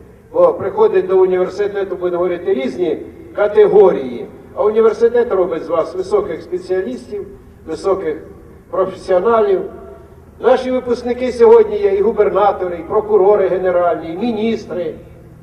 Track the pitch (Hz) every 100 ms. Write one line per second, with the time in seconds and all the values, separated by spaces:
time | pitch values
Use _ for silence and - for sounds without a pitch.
0 | - - - - 175 170 190 - 214 185
1 | 180 185 185 185 185 202 202 202 185 180
2 | 175 175 180 175 196 233 254 175 170 139
3 | - - - - 208 214 196 196 185 139
4 | 131 117 - - - - 202 220 220 -
5 | 233 240 233 196 175 160 - 165 151 185
6 | - 208 - 156 - 180 180 185 220 247
7 | - 202 - - - - - 156 196 185
8 | 160 - - - - - - 185 190 -
9 | - 180 226 226 208 185 - - - -
10 | - - - - 220 254 254 254 247 233
11 | 247 240 254 233 226 226 208 208 202 196
12 | 202 208 190 180 202 185 180 170 170 214
13 | 208 214 185 202 180 190 185 175 175 160
14 | 165 175 240 208 226 220 - 175 160 -
15 | - - - -